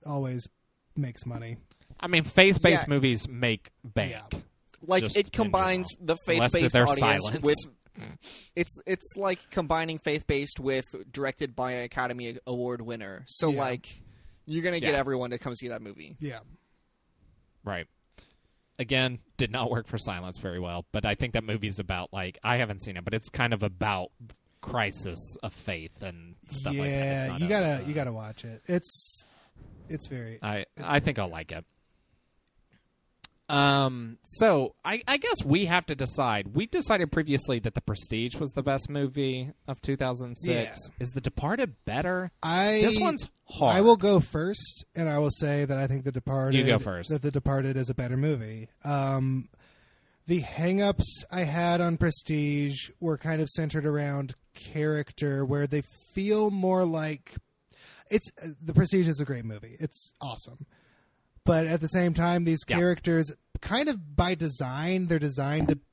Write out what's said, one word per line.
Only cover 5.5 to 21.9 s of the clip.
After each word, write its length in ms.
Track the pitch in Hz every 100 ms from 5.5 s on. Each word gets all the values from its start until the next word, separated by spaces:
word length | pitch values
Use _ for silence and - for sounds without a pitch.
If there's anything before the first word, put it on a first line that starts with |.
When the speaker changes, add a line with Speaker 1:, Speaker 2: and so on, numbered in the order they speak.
| 190 185 185 180 -
Speaker 2:
general. 100 | 165 165 -
Speaker 3:
the 60 |
Speaker 2:
Unless 200 | 170 -
Speaker 3:
faith-based 200 | - 127
Speaker 2:
they're 120 | 123 120
Speaker 3:
audience 360 | 139 117 101
Speaker 2:
silence. 180 | 101 131
Speaker 3:
with, 140 | 143 151 147 - _ - - - - - -
it's, 240 | - 170 - 175
it's 300 | 185 - -
like 340 | 196 185 -
combining 460 | - 156 160 160 160
faith-based 640 | - 151 - 143 143 -
with 240 | 131 131 - - -
directed 460 | 139 135 - 139 117
by 160 | 131
Academy 640 | 123 123 - 127 123 120 123 -
Award 360 | 123 123 120
winner. 420 | 117 117 98 95 135
So, 200 | - 160
Speaker 1:
Yeah. 100 | 139
Speaker 3:
like, 280 | 131 127 - - - - - -
you're 180 | - 160
gonna 180 | 175 175
get 120 | 160
Speaker 2:
Yeah. 60 | 143
Speaker 3:
everyone 320 | 135 127 123
to 80 | 120
come 160 | 131
see 140 | 117 127
that 120 | 113
movie. 360 | 107 - 78 -
Speaker 1:
Yeah. 200 | 151 113 - - _ _ _ _ _ _ _ _ _ _
Speaker 2:
Right. 220 | 101 90 80 _ _ - _ _ _ _ _ -
Again, 400 | 120 131 131 120 - -
did 140 | 120
not 200 | 123 117
work 160 | 117 110
for 120 | 110
Silence 400 | - 90 92 90
very 200 | 95 90
well, 280 | 87 87 -
but 140 | 104
I 100 | 104
think 200 | 104 123
that 100 | 113
movie's 340 | 110 107 104 101
about, 360 | 92